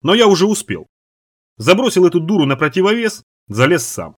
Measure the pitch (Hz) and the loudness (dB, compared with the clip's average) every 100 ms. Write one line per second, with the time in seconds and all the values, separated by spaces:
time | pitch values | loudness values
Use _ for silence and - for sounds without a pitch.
0 | 143 214 220 185 202 208 - 85 - _ | 0 2 4 4 0 -2 -8 -12 -12 _
1 | _ _ _ _ _ _ 113 190 254 185 | _ _ _ _ _ _ 2 2 2 2
2 | 180 175 160 202 139 131 151 185 190 233 | 2 2 -2 0 0 -2 -2 -2 -2 0
3 | 220 - _ _ _ 104 131 170 - - | -4 -8 _ _ _ -2 0 0 -4 -12
4 | 82 _ | -14 _